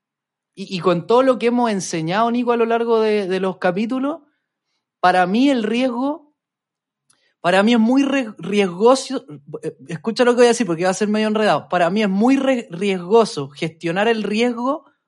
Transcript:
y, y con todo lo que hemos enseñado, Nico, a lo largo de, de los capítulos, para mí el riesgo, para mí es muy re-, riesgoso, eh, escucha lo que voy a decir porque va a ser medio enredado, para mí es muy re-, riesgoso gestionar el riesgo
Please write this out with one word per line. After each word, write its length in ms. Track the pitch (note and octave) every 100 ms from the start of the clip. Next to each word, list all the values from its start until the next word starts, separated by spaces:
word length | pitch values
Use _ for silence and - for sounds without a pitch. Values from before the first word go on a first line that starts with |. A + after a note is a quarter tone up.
| _ _ _ _ _ -
y, 200 | F#3+ F#3+
y 20 |
con 280 | F3+ F3 -
todo 160 | A#3
lo 160 | C4+ B3
que 80 | A3+
hemos 240 | A#3+ A#3+
enseñado, 600 | G3 - E3+ D#3+ F#3+ A#3
Nico, 200 | A#3+ A#3+
a 40 | A#3+
lo 80 | A3+
largo 360 | A#3 A#3 A3+
de, 260 | A3 G#3 G3
de 120 | F#3+
los 160 | F#3+ F3
capítulos, 640 | F#3 F3+ A3 B3+ C4+ D#4+ _ _ _ _ _ _ _ _
para 260 | F3+ F#3 F3+
mí 220 | G#3 C#4
el 100 | C4
riesgo, 680 | G#3+ A#3 C4 A#3+ C4+ D#4 _ _ _ _ _ _ _ _ _ _ _ _
para 200 | E3+ F#3
mí 120 | G#3
es 60 | A#3+
muy 240 | A3 C4
re-, 300 | C4+ C#4 A3+ G#3
riesgoso, 840 | E3+ G3+ G3 F3 A3 C4 - C4 - D3 - D3
eh, 160 | D#3 - -
escucha 340 | E3+ - A3+
lo 80 | A#3+
que 60 | A#3+
voy 80 | A#3+
a 40 |
decir 160 | A#3 G3+
porque 200 | D#3+ F#3
va 40 |
a 40 | F#3+
ser 140 | G#3
medio 180 | G#3+ A3
enredado, 420 | G#3+ G#3+ D3+ -
para 200 | F3+ E3+
mí 100 | G3+
es 80 | G#3
muy 280 | G3 A3+ C#4
re-, 300 | C4+ B3+ A3
riesgoso 800 | E3+ G3+ F#3 F3 A3+ G#3+ - C#3
gestionar 580 | - E3 E3 E3 F3 A3
el 160 | A3+
riesgo 600 | G3+ G#3 A#3+ A#3 B3 D4+ _ _